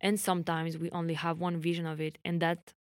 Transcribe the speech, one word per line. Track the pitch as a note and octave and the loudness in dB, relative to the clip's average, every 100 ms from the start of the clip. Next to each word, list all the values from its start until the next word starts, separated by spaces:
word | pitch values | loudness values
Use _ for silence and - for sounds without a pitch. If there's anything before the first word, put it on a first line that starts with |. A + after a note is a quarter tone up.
and | G3 G#3 | 0 2
sometimes | G3+ F3+ E3+ E3 E3 D#3+ | 2 2 2 0 0 -2
we | E3+ | -4
only | F3 E3 | -2 -2
have | D3+ E3+ E3 | 0 0 0
one | F3 E3+ | 0 0
vision | E3 E3+ E3 | 0 0 -2
of | D#3 | -2
it, | D#3 - | -4 -4
and | E3+ E3+ | -2 2
that | E3+ E3+ - - _ | 2 0 -6 -20 _